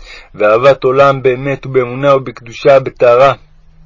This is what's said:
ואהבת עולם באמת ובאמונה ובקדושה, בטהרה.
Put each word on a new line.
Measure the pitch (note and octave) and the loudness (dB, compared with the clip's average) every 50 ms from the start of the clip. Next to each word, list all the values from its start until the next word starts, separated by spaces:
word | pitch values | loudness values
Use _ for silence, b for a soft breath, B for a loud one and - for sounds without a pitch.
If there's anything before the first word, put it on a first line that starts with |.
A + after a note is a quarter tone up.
| B B B B B B B | B B B B B B B
ואהבת | F#2+ G#2 G#2 A2 A#2+ B2+ C#3 C3 - - | -4 -2 0 0 2 2 2 2 2 0
עולם | C3 C3 C3+ C#3 C#3 C#3 C3+ B2 | -2 0 2 2 2 2 0 -2
באמת | C3 B2 B2+ C#3 C#3+ C3+ C3 - | -2 -2 -4 -6 -8 -8 -8 -8
ובאמונה | C3+ C3 C3 B2 A#2+ B2 C3 C#3+ C#3+ C#3 | -6 -4 -4 -4 -4 -6 -4 -2 0 0
ובקדושה, | C3+ B2+ B2 A#2+ - A#2+ A#2 A2+ - - D3 C#3 C3+ | 0 -2 -6 -16 -18 -20 -20 -12 -4 0 2 2 2
בטהרה. | C3 B2+ - - B2+ A#2+ A#2+ B2 C#3 C#3 A#2+ - _ _ _ _ _ - _ _ - | 2 -2 -6 -2 0 2 4 4 2 2 0 -2 _ _ _ _ _ -20 _ _ -20